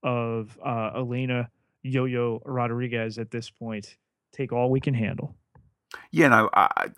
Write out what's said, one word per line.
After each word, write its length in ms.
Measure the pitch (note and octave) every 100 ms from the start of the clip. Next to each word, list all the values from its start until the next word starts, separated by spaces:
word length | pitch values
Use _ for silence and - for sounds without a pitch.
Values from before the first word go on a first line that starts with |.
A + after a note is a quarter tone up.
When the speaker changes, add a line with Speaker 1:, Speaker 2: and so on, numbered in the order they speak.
Speaker 1:
of, 560 | C3 A#2+ A#2 A2+ G#2+ -
uh, 260 | C3+ A#2 A2
Elena 540 | - B2 B2 B2+ B2 A#2 _ _ _
Yo-Yo 600 | C3 C3 B2+ B2 A#2+ A2
Rodriguez 760 | C#3+ B2+ A#2+ A#2+ B2 A#2 A2+ A2
at 120 | A2
this 180 | A#2 -
point. 480 | - A2+ G#2+ - - _ _ _
Take 200 | - B2+
all 180 | A#2+ B2
we 100 | C3+
can 140 | D3
handle. 400 | B2 G#2 - C3+ - _ - _ _ _ - -
Speaker 2:
Yeah, 160 | - D3
and 80 |
I, 140 | A2+ A2
I, 340 | - - - -